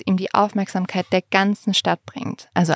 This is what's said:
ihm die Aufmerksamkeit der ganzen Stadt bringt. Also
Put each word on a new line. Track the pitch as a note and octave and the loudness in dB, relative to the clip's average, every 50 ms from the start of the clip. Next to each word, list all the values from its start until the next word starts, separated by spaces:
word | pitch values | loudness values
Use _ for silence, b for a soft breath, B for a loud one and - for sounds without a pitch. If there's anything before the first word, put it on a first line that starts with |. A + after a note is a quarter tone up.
| - | -2
ihm | - F#3 | 0 0
die | F3+ F#3+ - - | 0 0 0 2
Aufmerksamkeit | G3+ G#3 G#3 - G3+ F#3+ - - F#3 F#3 - - F3+ - - | 2 2 2 0 -2 -2 -2 -2 -4 -2 -2 -2 -4 -2 0
der | F#3+ F#3 - - | 0 0 0 0
ganzen | - F#3+ G3 G3+ G#3 - - G#3 F#3+ | 0 2 2 2 0 0 -2 -2 0
Stadt | - - F3 E3+ - - | 0 0 0 -2 -2 -4
bringt. | - - - - - - - - _ - | -14 -12 -10 -8 -8 -10 -10 -10 _ 0
Also | F3+ F3 E3 - | 2 2 2 2